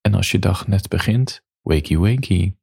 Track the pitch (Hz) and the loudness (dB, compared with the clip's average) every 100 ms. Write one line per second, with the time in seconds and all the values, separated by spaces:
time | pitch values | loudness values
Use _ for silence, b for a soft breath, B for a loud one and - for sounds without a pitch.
0 | 101 101 92 98 98 92 - 98 - - | 2 0 0 0 0 -2 0 -2 0 -2
1 | - 113 131 - _ _ - 78 71 78 | 0 0 -2 -6 _ _ -2 -2 0 0
2 | 98 127 123 92 90 - | 2 0 0 0 0 -4